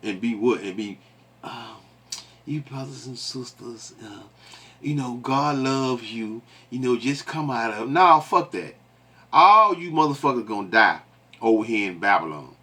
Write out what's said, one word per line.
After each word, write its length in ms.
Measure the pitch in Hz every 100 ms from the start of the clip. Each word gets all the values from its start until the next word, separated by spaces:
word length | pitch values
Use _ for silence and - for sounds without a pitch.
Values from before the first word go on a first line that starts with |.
and 180 | 107 95
be 140 | 113
what? 260 | 110 117 110
And 140 | 101 95
be, 220 | 104 95 _ _ _ _
um, 320 | - 120 117 - _ _ _ - - _ -
You 140 | 151
brothers 460 | 139 135 135 131 123
and 120 | 123
sisters, 760 | - 131 123 - 117 113 - -
uh, 200 | 107 101 - _ - - - _
you 140 | 143 147
know, 180 | 127 123
God 360 | 123 143 147 143
loves 540 | 131 135 131 123 113
you. 300 | 113 110 110 - - _
You 100 | 123
know, 160 | 127 120
just 280 | 120 143 -
come 240 | 160 151
out 220 | 120 113
of, 180 | 107 117
nah, 300 | 151 185 160
fuck 320 | - 185 175
that. 220 | - - - _ _ _ _ _
All 440 | 151 175 208 214 175
you 160 | 175
motherfuckers 540 | 156 151 139 147 123 107
gonna 220 | 104 95
die 320 | 110 101 78 - _ _ -
over 240 | 113 113
here 260 | 107 110 101
in 80 | 87
Babylon. 540 | 98 101 80 76 65 -